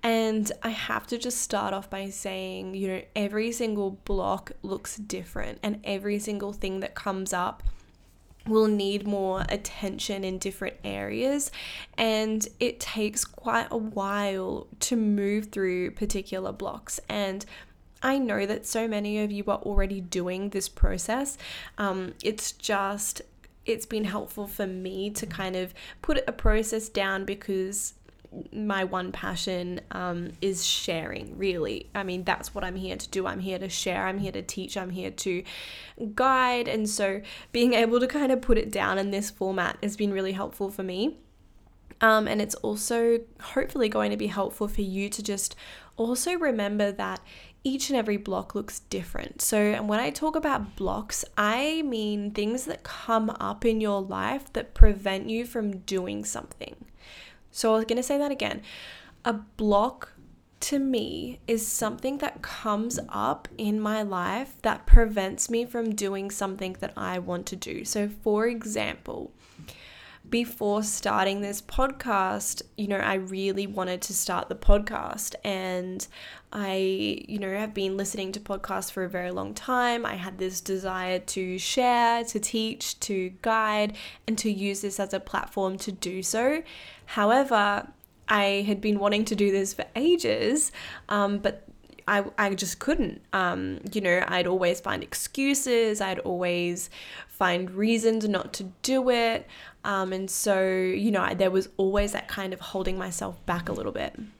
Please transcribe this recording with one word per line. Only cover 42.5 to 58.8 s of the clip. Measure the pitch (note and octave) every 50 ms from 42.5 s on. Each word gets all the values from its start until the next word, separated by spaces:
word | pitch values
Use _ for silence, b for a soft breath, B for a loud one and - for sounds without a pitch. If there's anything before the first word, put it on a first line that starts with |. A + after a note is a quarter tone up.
| -
also | - - G#3+ G#3 G#3 G#3 - A#3+ A#3 A#3 A#3 A#3 A#3 A#3 - - -
hopefully | - - - C4+ C4 - - C#4+ A#3+ G#3+
going | G#3 G#3+ G#3+ G#3
to | G#3
be | G#3 G#3+
helpful | G#3 - G3+ G3 - - - G#3+ G#3
for | G#3 - G#3
you | F#3+ F#3 G3 G3 G3+
to | G3+ - G#3
just | G#3+ G3+ G3 - - - B B B B B B B B
also | - A3+ A#3 B3 B3 - F4 F4+
remember | F4 E4+ D4 B3 A3 G3+ G3+ G#3 G#3 G#3 G3+
that | G3 G3+ G3+ F#3+ F#3+ F#3+ - B B B B B B B -
each | C4+ C4 C4+ C4 -
and | C#4 B3+
every | G#3+ G#3+ G#3 G3+
block | G#3 - F#3+ F#3 F#3+ F#3+ -
looks | G3+ G3+ - - -
different. | - - - F#3+ F3 - - - - - - -
So, | - - -
and | G#3+ G#3 G#3 G#3+ - G#3+ G#3
when | G#3 G#3+
I | A#3+ D4
talk | C#4+ - - D#4 -
about | D#4+ - D4+ C#4 - G#3 G3+ -
blocks, | - G3 F#3 F#3+ G#3 G#3+ G#3+ - - - - - -
I | G#3 G#3 A3 B3 C#4 D4+ D#4+ D#4+ D#4+
mean | C#4+ B3 A3 G#3+ G#3 G#3 G#3 G3+ G3+ G#3
things | G#3+ G#3 G#3+ A3+ B3+ B3+
that | - - - -
come | - - - - - A3+ A3+ A3 G#3+
up | G#3+ - - G3 G3+ G#3+ -
in | A#3 A3 A3
your | G#3+ G#3 G3+ G3 F#3+
life | F#3+ F#3+ F#3+ F#3+ G#3 B3 C#4 C4+ - -
that | A3+ A#3 - -
prevent | - - G#3+ G#3 G3+ G3 G3 F#3+ F#3+ - -
you | A3 A3+ A#3+
from | A#3+ - A#3+ G#3+ G#3 G3 F#3
doing | F3+ - G3 F#3+ F3+ F#3+ - - G#3
something. | G#3 - - - - - - - - - - - - - B B B B B B B B B B - -
So | - - A3+ A3
I'm | A3 A3+
gonna | A3 A3+ A#3+ B3+
say | - C#4+ C#4
that | D4 C#4+ C#4+
again. | C#4 - G#3 - - G#3 B B B